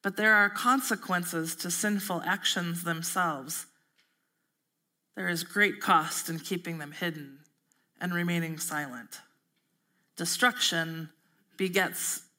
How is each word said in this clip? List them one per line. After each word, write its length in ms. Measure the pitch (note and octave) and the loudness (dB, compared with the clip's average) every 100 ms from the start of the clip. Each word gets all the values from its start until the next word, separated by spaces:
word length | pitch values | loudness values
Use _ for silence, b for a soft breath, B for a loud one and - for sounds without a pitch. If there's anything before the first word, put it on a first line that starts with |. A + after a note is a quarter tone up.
But 140 | G3+ F#3+ | -4 2
there 160 | G#3+ | 6
are 160 | G#3+ G3+ | 8 6
consequences 1040 | G3+ A#3+ C4+ B3+ G#3+ - F3+ E3+ E3+ E3 - | 4 4 4 2 -4 0 -2 0 -2 -2 -4
to 120 | A3 | -4
sinful 540 | - G#3+ G3+ G3 F3 - | 0 0 0 -2 -4 0
actions 580 | G3 - - F3 E3+ | 0 0 0 -2 -2
themselves. 840 | E3+ E3 E3 F#3+ F3 D3 C3 - - _ _ _ _ _ _ _ _ _ _ _ _ _ _ - | -2 -4 -2 0 0 0 -6 -8 -10 _ _ _ _ _ _ _ _ _ _ _ _ _ _ -6
There 140 | F#3 | -2
is 140 | E3+ | -2
great 360 | - G3+ G#3 - | -2 2 2 2
cost 480 | - E3+ D#3 - - | 4 4 4 -4 -4
in 120 | E3 | -6
keeping 400 | - F#3 F3 E3 | -4 -6 -4 -8
them 120 | D3 | -10
hidden 460 | D3+ F3+ D#3 C#3 C#3 D3+ _ _ _ _ _ | -4 -4 -4 -12 -18 _ _ _ _ _ _
and 120 | F3 | -4
remaining 460 | F3 E3+ E3+ E3 D#3 | 0 0 0 0 -4
silent. 640 | - D3+ C#3+ B2 A#2 - - _ _ _ _ _ _ _ _ - | -4 -4 -6 -10 -14 -18 -20 _ _ _ _ _ _ _ _ -6
Destruction 920 | E3 - B3 A#3+ - E3 E3 D#3+ D#3+ _ _ _ _ - | -4 2 2 4 0 0 -2 -6 -10 _ _ _ _ -2
begets 680 | F#3+ F#3 F3+ - - - - | 0 2 2 0 -4 -6 -10